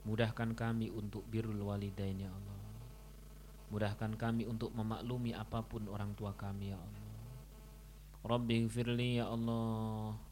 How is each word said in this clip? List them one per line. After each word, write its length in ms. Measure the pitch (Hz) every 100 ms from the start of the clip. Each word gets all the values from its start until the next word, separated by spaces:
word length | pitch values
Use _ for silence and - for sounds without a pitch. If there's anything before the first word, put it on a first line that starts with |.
Mudahkan 480 | 107 110 113 113 113
kami 400 | 113 113 113 110
untuk 320 | 107 104 101
birrul 400 | 110 110 110 104
walidain, 560 | 101 101 101 98 98 95
ya 80 | 95
Allah. 320 | 95 101 101 - - - - - - - - - - -
Mudahkan 400 | 104 104 104 110 110
kami 240 | 117 113
untuk 320 | 117 110 117 117
memaklumi 560 | 110 110 120 127 120
apapun 560 | 101 110 113 113 113 104
orang 240 | 101 101
tua 240 | 101 104 98
kami, 320 | 101 98 98
ya 40 | 95
Allah. 240 | 101 104 107 107 - - - - - - - - - -
Rabbi 480 | 110 120 117 113 113
gfirli, 480 | 117 120 120 123 120
ya 80 | 107
Allah 880 | 117 117 117 113 110 110 110 110 110 -